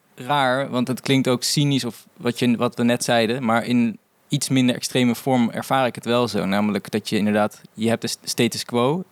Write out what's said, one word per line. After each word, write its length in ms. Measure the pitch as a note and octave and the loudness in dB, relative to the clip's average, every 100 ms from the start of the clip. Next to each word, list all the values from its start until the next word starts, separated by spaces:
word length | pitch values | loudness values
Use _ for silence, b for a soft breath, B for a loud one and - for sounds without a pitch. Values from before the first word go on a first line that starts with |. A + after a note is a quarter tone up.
| _ | _
raar, 560 | - B2+ C#3+ C3 C3 C3+ | -12 -2 0 2 0 -2
want 180 | B2 B2 | -2 -2
het 120 | A#2 | -2
klinkt 280 | - C3+ B2+ | 2 2 2
ook 140 | B2 | 0
cynisch 420 | - D3+ C#3+ C3+ | 0 0 2 0
of 220 | A#2+ - - - | -2 -10 -20 -6
wat 220 | A#2+ - | -6 0
je, 180 | B2 A2+ | 0 2
wat 200 | A#2+ - | 0 0
we 60 | |
net 220 | A#2+ A#2+ | 0 0
zeiden, 400 | - A#2 A2 C3 | 2 2 2 0
maar 200 | A2+ A2+ | 0 0
in 340 | A2 B2 A#2 - _ _ _ | 2 0 0 -4 _ _ _
iets 200 | C#3+ - | -4 0
minder 260 | C3 B2 | 2 2
extreme 400 | - - C3 A#2+ | 0 -2 0 0
vorm 360 | A2+ C3+ B2+ A2+ | 0 0 0 0
ervaar 360 | G#2+ - C3+ B2 | -4 -2 0 0
ik 80 | |
het 100 | - | -2
wel 240 | A2+ A#2+ A#2 | -2 0 0
zo. 160 | G2+ F#2+ | -2 0
Namelijk 440 | G2+ G#2 G2 - | 0 0 -2 -2
dat 180 | G#2+ - | -4 -2
je 80 | G#2+ | 0
inderdaad, 440 | G#2 G#2 G#2+ - - | 2 2 0 -4 -18
je 140 | G#2+ A2+ | -4 -2
hebt 140 | A2+ | 0
de 60 | A#2 | -4
st-, 100 | - | -8
status 420 | - - A#2 - | -6 0 0 -2
quo. 400 | - A#2+ B2+ F3+ - | -4 0 0 0 -6